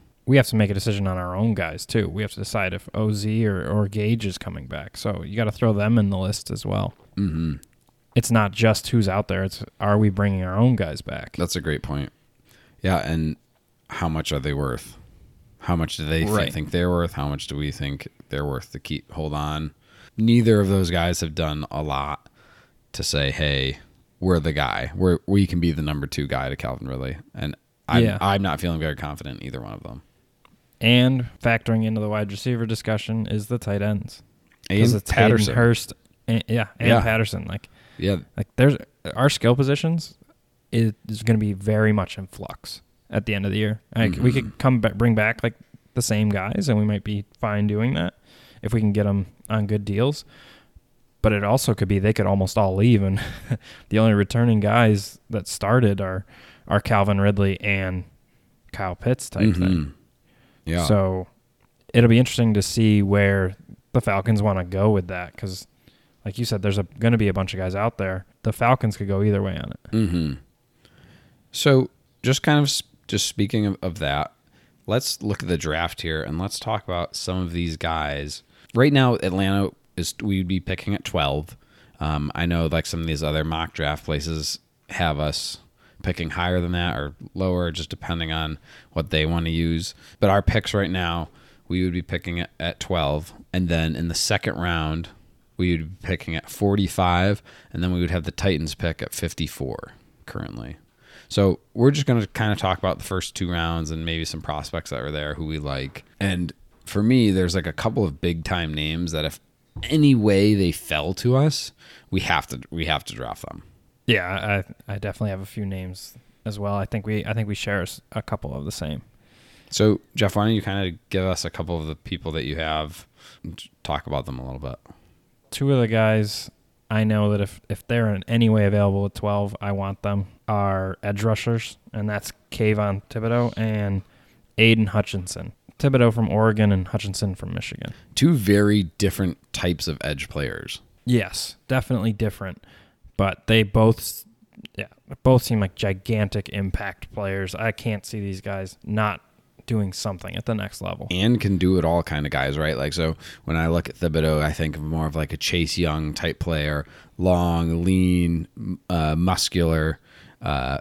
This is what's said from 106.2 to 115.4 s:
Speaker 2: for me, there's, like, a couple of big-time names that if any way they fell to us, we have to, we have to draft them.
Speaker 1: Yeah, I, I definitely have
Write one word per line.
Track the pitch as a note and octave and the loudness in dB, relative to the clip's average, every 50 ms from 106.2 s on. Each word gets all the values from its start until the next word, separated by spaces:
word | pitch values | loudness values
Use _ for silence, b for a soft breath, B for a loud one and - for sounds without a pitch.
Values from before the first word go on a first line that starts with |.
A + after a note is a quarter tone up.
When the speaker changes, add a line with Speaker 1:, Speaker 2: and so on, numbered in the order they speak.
| G2+ G2 F#2 F2+ F2 E2 - - - - _ _ _ | -4 -2 -2 -2 -4 -6 -8 -14 -20 -20 _ _ _
Speaker 2:
for | - - G2+ G#2 | -6 -2 0 2
me, | A2+ C3 B2+ A#2 G#2 | 4 4 6 6 4
there's, | F#2 F#2+ F#2 F2 E2+ | 4 4 2 2 0
like, | F#2+ D#2+ E2 | -2 -2 -4
a | D2+ | -6
couple | - - A2 - - G2+ | -4 -4 -2 0 0 0
of | E2+ C#2+ - | -2 -2 -2
big-time | - F2 E2+ E2 D#2 - F#2+ F2 E2 D#2 D2+ | -2 -2 -2 -2 -2 -2 -2 -2 -2 -4 -4
names | D2+ D2+ D#2 D#2 E2+ F2 E2 | -4 -4 -4 -2 -4 -4 -4
that | D#2+ D2+ D#2 | -2 -4 -4
if | D2 - - _ _ _ _ _ _ _ - - | -4 -6 -8 _ _ _ _ _ _ _ -12 -6
any | - D#3 D#3 D3 C#3+ C3 | 0 2 6 6 6 6
way | A#2 G#2 G#2+ G2 G2 G2+ G#2+ G#2+ | 6 6 6 6 6 6 6 6
they | G2 F#2+ F2 | 6 4 2
fell | E2 - - - D#2 D2+ D2 F2 F#2+ | 0 -2 -4 -4 -2 -2 -2 -2 -4
to | - - B2 B2+ | -2 0 2 4
us, | C3 D3 D#3 C#3+ - - - - B B B B B B B | 4 4 4 2 0 -6 -10 -14 B B B B B B B
we | - F#2+ | -2 -2
have | - - F2 D2 - - | 0 2 0 0 0 -4
to, | B1+ B1+ B1 - | -10 -14 -12 -10
we | - E2 D#2+ | -6 -6 -2
have | D#2+ D#2 C#2 - | -2 -2 -2 -4
to | - G#1 | -8 -12
draft | A1+ B1+ A1+ - - | -10 -10 -10 -10 -12
them. | - - G1+ G1+ - - _ _ _ _ _ _ _ | -14 -16 -16 -18 -20 -20 _ _ _ _ _ _ _
Speaker 1:
Yeah, | - A2+ G2 F2 F2+ F#2+ G2 - G#2 G2+ G2 F2+ - - - _ - | 2 2 2 2 -2 -6 -6 -2 -2 -2 -2 -2 -6 -12 -18 _ -10
I, | G2+ | -10
I | G2 | -8
definitely | - G2+ F#2 - A2 G#2 | -8 -8 -6 -4 -4 -4
have | G2 F#2+ | -4 -6